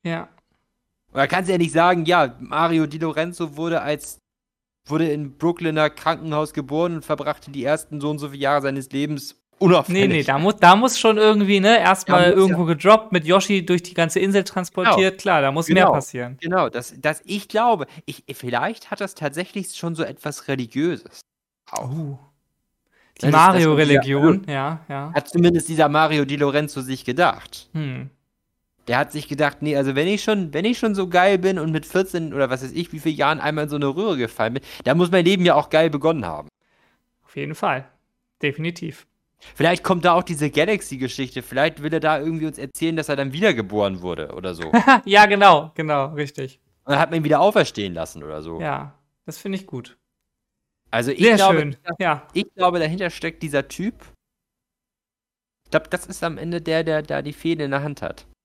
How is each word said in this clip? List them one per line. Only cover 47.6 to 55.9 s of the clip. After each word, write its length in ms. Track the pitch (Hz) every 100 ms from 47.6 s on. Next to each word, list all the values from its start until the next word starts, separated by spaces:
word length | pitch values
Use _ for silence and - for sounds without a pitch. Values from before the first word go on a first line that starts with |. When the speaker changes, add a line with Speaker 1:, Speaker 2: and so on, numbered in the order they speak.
| 147 - 98
Speaker 2:
lassen 300 | 82 80 80
oder 160 | 76 76
so. 160 | 80 82
Speaker 1:
Ja, 340 | 160 139 143 _ _ _ -
das 100 | 160
finde 200 | 202 190
ich 80 | 190
gut. 320 | 127 - _ _ _ _ _ _ _ _ _ _
Speaker 2:
Also 200 | 117 120
ich 80 | 139
Speaker 1:
Sehr 180 | 220 214
Speaker 2:
glaube, 220 | 190 165
Speaker 1:
schön, 160 | 147 135 175 165
ja. 260 | 180 143 -
Speaker 2:
ich 140 | 180 208
glaube, 240 | - 180 175
dahinter 320 | 156 180 180
steckt 320 | - 165 165
dieser 260 | 160 139 139
Typ. 260 | - 196 - - _ _ _ _ _ _ _ _ _ _ _ _ _ _ _
Ich 60 | _
glaube, 180 | - -